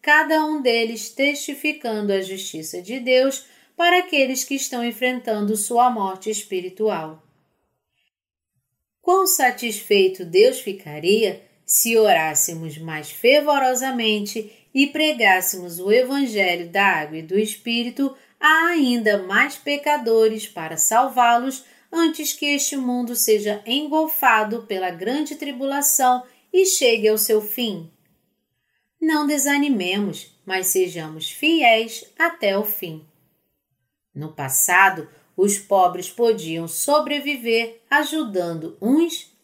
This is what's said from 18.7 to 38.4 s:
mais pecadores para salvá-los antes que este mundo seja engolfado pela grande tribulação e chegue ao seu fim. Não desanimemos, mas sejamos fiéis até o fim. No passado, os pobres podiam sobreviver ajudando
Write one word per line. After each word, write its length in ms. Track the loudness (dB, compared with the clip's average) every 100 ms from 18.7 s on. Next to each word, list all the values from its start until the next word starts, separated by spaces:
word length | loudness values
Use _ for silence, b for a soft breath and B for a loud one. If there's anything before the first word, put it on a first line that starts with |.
| 2 2 2 2 0
mais 340 | 0 0 0 -4
pecadores 880 | -4 -2 0 0 2 4 4 2 -10
para 300 | -10 -8 -2
salvá-los 880 | 2 2 2 2 4 4 0 -8 b b b 0
antes 380 | 0 0 -8
que 140 | -4 -2
este 280 | -2 -2 -4
mundo 400 | -4 -4 -4 -2
seja 460 | 2 2 0 -6 -4
engolfado 960 | -4 -2 -2 -2 0 2 2 0 -6
pela 260 | -6 -6 -6
grande 460 | -6 -6 -4 -6 -8
tribulação 880 | -10 -8 -6 -2 -2 2 2 0 -4 B B
e 140 | 2 2
chegue 420 | 2 2 4 2
ao 120 | 2
seu 200 | 2 0
fim. 520 | 0 -6 -6 -6 -14 _ _ _ _ _ _ _ _ _ _ _
Não 280 | 0 0 0
desanimemos, 1080 | 0 0 0 0 0 -2 -2 -4 -6 -14 _
mas 240 | -6 -4 0
sejamos 640 | 0 0 -4 -10 -10 -10
fiéis 720 | -4 0 4 4 4 0 -10 -16 _
até 400 | -2 0 -2 -2
o 60 |
fim. 420 | -4 -8 -10 -12 -18 _ _ _ _ _ _ _ _ _ _
No 200 | -12 -12
passado, 720 | -10 -4 0 2 6 4 2 -10 b b 0
os 220 | 0 0
pobres 500 | 0 4 4 2 -12
podiam 580 | -2 0 0 -4 -6 -6
sobreviver 1120 | -6 0 0 0 -4 -4 -6 0 0 -2 -10 _
ajudando 840 | 0 0 -4 -4 -4